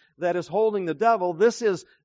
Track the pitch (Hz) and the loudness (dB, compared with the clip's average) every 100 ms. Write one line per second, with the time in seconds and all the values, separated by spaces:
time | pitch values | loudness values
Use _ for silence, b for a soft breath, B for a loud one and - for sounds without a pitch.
0 | b b 175 180 160 180 220 208 180 151 | b b -2 -2 -2 0 0 0 -4 0
1 | 226 226 180 165 220 226 226 180 - b | 2 2 0 2 2 2 -2 -2 -6 b